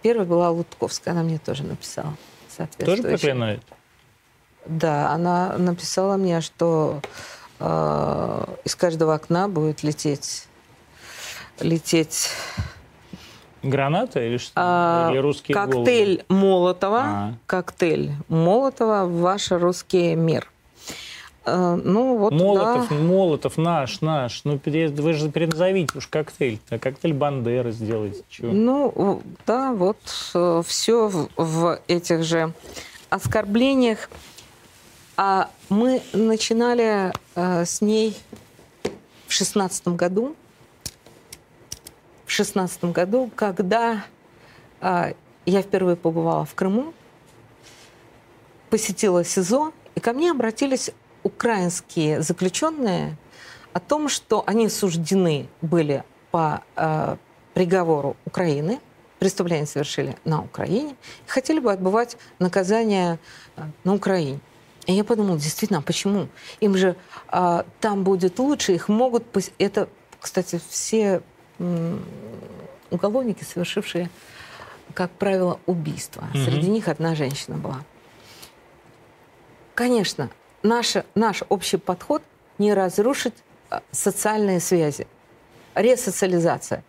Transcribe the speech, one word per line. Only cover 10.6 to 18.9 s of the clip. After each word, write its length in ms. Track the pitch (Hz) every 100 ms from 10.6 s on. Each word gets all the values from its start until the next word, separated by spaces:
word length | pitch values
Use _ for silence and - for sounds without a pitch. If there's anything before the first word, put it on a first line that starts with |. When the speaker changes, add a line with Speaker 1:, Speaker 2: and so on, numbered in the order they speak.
| _ - - - - - - - - -
Speaker 1:
лететь 720 | - 165 - 170 160 - - - - - - - - - - - - - - -
Speaker 2:
Граната 580 | 135 139 139 165 247 -
или 160 | 117 120
что? 140 | - -
Speaker 1:
а, 540 | 180 175 175 170 170
Speaker 2:
Или 60 | 160
русские 360 | 139 143 - 147
головы? 180 | 202
Speaker 1:
коктейль 520 | 131 120 240 202 185 -
Молотова, 720 | 190 196 190 180 180 196 220
Speaker 2:
А. 320 | 254 - 147 117 _
Speaker 1:
коктейль 640 | 185 175 - 175 151 147 143 -
Молотова 760 | 160 165 214 269 254 226